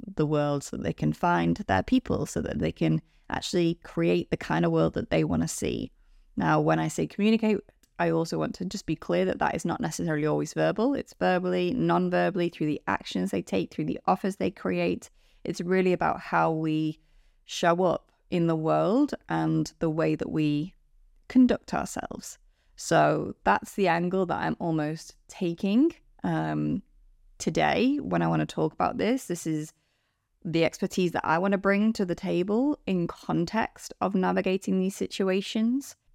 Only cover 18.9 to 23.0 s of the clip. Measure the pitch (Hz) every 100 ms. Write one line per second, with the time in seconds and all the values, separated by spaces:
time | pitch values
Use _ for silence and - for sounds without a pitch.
18.9 | 240 294 - - 165 160 160 151 - 165
19.9 | 156 160 156 - 156 151 147 175 - _
20.9 | _ - _ - - 247 - - - -
21.9 | - - - - - _ _ _ - -
22.9 | 165